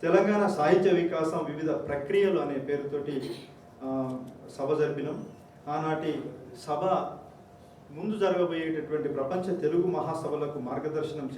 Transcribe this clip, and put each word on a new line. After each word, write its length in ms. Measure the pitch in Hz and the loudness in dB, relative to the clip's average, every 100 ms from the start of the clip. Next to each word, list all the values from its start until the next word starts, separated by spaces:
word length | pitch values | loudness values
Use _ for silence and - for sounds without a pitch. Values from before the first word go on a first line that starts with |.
తెలంగాణ 460 | 170 185 202 208 202 | 4 6 6 4 4
సాహిత్య 440 | - 185 180 185 | 4 6 6 8
వికాసం 540 | 175 165 165 160 156 151 | 6 4 2 0 0 -4
వివిధ 240 | 147 160 | -4 -2
ప్రక్రియలు 680 | 139 143 143 143 202 190 165 | -2 -2 -4 0 4 4 4
అనే 140 | 143 | 0
పేరుతోటి, 680 | 135 135 143 143 143 143 131 - - - - - - | -2 -2 -2 -2 -4 -4 -4 -4 -8 -12 -20 -20 -12
ఆ, 360 | 131 135 131 127 - - - | -6 -2 -2 -6 -10 -16 -16
సభ 300 | - 139 151 | -6 -2 2
జరిపినాం. 460 | 147 143 151 120 101 - - - 147 | 0 0 -4 -6 -10 -16 -20 -16 -6
ఆనాటి 540 | 156 156 156 160 143 - - - - | -4 -2 -2 -2 -4 -6 -12 -16 -12
సభ 280 | 151 147 - - - - - - - - - - - 147 | -6 -2 2 0 0 -8 -16 -20 -20 -20 -20 -20 -18 -8
ముందు 220 | 214 214 | -4 0
జరగబోయేటటువంటి 920 | 190 180 175 165 160 156 147 151 139 | 2 4 2 0 -2 -4 -2 -2 -2
ప్రపంచ 460 | - - 185 185 180 | -2 -2 -2 -2 -2
తెలుగు 320 | 151 175 175 | 0 2 2
మహాసభలకు 720 | 156 151 160 143 147 143 139 | 0 -2 -4 -4 -4 -4 -6
మార్గదర్శనం 680 | 123 139 151 151 151 151 131 | -6 -4 -4 -4 -4 -6 -8